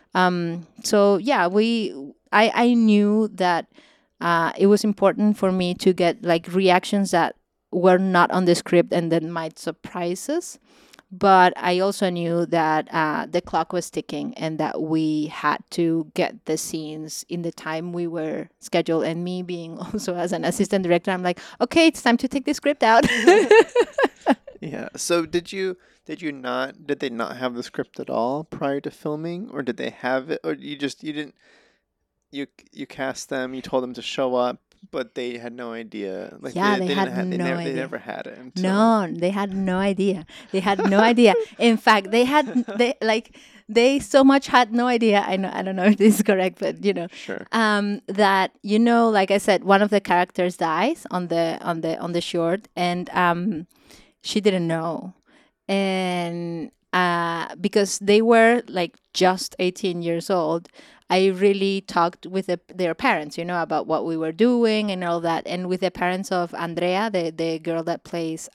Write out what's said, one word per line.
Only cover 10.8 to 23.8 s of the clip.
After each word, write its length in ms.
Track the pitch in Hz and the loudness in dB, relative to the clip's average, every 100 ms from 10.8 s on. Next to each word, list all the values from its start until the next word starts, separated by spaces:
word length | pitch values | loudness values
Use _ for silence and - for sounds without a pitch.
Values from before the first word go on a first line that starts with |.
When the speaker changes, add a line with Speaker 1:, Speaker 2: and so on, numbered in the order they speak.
| _ - _ | _ -20 _
Speaker 1:
But 440 | 185 202 190 180 - | 0 6 8 6 4
I 220 | 180 180 | 0 0
also 320 | 196 196 190 | 0 0 -2
knew 340 | 175 170 170 170 | -2 -2 -2 0
that, 420 | 165 156 156 - | 0 2 0 -2
uh, 340 | 160 156 156 151 | -2 -2 -2 -4
the 100 | 175 | -4
clock 320 | - 165 165 | -2 -4 -2
was 160 | 180 - | -4 -6
ticking 440 | - - 147 147 | -8 -8 -8 -8
and 240 | - 160 156 | -8 -6 -4
that 240 | 156 - | -4 -4
we 440 | 156 160 156 156 151 | -2 0 0 -2 -4
had 300 | - 151 - - | -4 -2 -2 -6
to 400 | - 165 165 156 | -2 0 0 -4
get 300 | - 170 226 | -4 -4 -4
the 140 | - 160 | -6 -6
scenes 680 | - 165 156 156 156 - - | -6 -10 -10 -10 -12 -14 -10
in 100 | 175 | -8
the 100 | 170 | -8
time 400 | 160 156 160 175 | -8 -8 -8 -8
we 120 | 175 170 | -6 -6
were 420 | 165 156 160 160 _ | -6 -6 -8 -10 _
scheduled. 440 | - 175 165 160 | -4 -2 0 0
And 200 | 147 165 | 0 -4
me 180 | 175 180 | -6 -6
being 360 | 180 175 165 165 | -8 -10 -12 -14
<laughs> 140 | 175 | -10
also 220 | 214 202 175 | -8 -6 -4
as 160 | 175 | -4
an 120 | 170 | -2
assistant 380 | 165 - 196 196 | -2 -2 0 0
director, 260 | 180 170 202 | 2 0 0
I'm 120 | 185 | -4
like, 180 | 180 175 - - | -4 -6 -10 -6
"Okay, 240 | 247 330 320 | 0 4 4
it's 160 | - | 4
time 160 | 247 240 | 2 2
to 100 | 262 | 0
take 160 | 277 | -4
the 80 | 262 | -4
script 280 | - 277 294 | -2 -2 2
out." 240 | 220 233 254 | 4 6 4
<laughs> 60 | 233 269 403 330 427 - 480 | 4 6 6 8 6 6 2